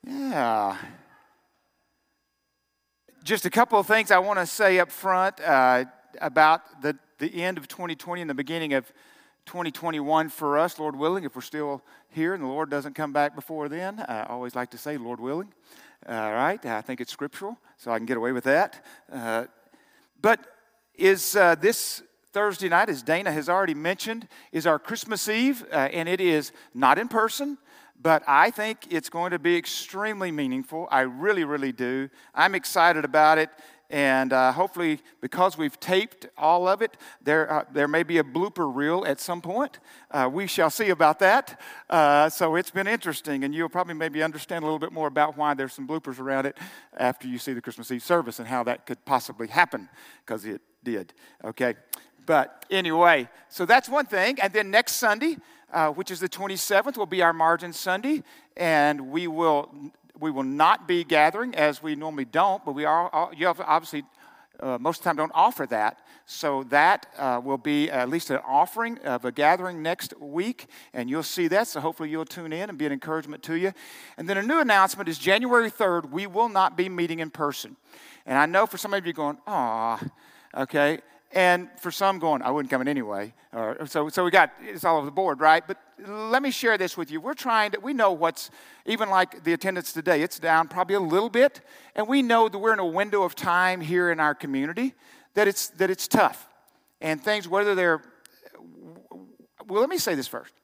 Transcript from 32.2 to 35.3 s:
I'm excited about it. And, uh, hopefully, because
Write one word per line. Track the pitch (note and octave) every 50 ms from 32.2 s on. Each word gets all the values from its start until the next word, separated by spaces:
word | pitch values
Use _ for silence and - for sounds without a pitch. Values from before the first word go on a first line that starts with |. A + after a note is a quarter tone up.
| - _ _
I'm | C3+ D#3+ F#3 G3
excited | F3+ - - - F#3 E3 E3+ E3+ D#3 D3
about | D3+ D#3 D#3 D#3 D3+ D#3+
it. | D#3 D#3 D#3 - - - - - _ _ _
And, | - C#3+ C#3+ C#3 C3 C3 C3 C3
uh, | C3+ C3 C3 C3
hopefully, | B2+ D3+ F#3 G3 - F3+ F3 D#3+ D#3 - _ - _ _
because | - C3